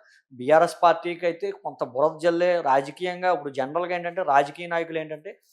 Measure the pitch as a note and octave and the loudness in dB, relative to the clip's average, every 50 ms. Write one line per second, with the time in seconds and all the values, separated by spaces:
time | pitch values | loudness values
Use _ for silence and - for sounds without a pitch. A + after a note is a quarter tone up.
0 | _ _ _ _ _ _ C3+ B2 B2 C3 D3+ D#3+ E3+ E3 - - - E3+ E3 E3 | _ _ _ _ _ _ -16 -8 2 4 6 6 6 4 2 2 4 4 4 2
1 | - F3 E3+ E3+ F3+ E3+ E3 E3+ G3+ G3 G3 - - D#3 C#3+ - D#3 C3 A#2+ B2+ | -2 -6 -8 -4 -4 -4 -4 -4 -6 -8 -10 -8 -10 -12 -8 -8 -8 -6 0 0
2 | D3 D#3+ D#3+ D3+ D3+ F3 E3+ E3+ F3 F3+ F3 E3+ D#3 C#3 C3 C#3 C#3 C#3+ C#3+ - | 0 0 0 0 0 0 2 2 2 2 2 0 2 2 2 2 2 0 -6 -8
3 | F3+ F3+ F3+ F3 F3+ F#3 F3+ D3 C#3+ C#3+ C3+ C3+ B2+ C#3 D3+ E3+ F3+ F3 F3+ F3+ | -6 -6 -6 -2 0 0 0 0 -2 -6 -4 -4 -4 -4 -4 -4 -4 -4 -4 -6
4 | E3+ F3 E3+ F#3 F#3 D3 C#3 C#3+ C#3+ D3 - E3 F3 F3 E3+ E3 E3+ E3 E3 D#3+ | -6 -6 -6 -4 -2 2 4 4 4 2 -4 -10 -8 -4 -4 -4 -4 -4 -4 -6
5 | D#3 D#3 D#3 D3 D#3 G3 A3+ - _ _ | -6 -6 -10 -14 -14 -18 -20 -20 _ _